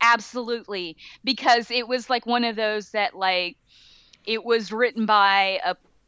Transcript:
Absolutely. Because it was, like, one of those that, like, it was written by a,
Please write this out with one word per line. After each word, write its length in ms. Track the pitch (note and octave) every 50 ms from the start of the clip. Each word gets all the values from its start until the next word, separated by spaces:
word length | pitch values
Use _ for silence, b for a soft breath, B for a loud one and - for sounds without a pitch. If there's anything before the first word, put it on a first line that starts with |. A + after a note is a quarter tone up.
Absolutely. 960 | A3+ A#3 A#3+ A3+ G#3 - - B3 A#3+ A3+ A#3+ A#3 - - G3+ F#3+ F3+ E3 D#3+ B B B B B -
Because 460 | A3 C4 - - D4+ A#3+ A#3+ A#3 -
it 180 | A#3 B3 A#3+
was, 220 | A3 B3+ B3 A3+ -
like, 160 | B3+ A#3 -
one 180 | A#3 A#3+ A#3+ A#3+
of 120 | A#3 A3
those 340 | G#3+ A3 G#3+ G#3+ G#3+ G3+ -
that, 260 | - G#3+ G3+ - -
like, 420 | F#3+ F#3+ F#3 F#3 F3+ F3+ F3 - _ _ b b b b b b b b b b _ _
it 180 | G3+ A3+ A3 A3
was 280 | A#3 A#3 A3+ G#3+ E3+
written 340 | G#3+ A3 B3 A#3+ - A3+ A3
by 540 | G3+ G#3+ G#3 G3 G3 G3 G3 G3 F#3+ F#3+ - -
a, 120 | F3 F3+ - _ _ _ _ _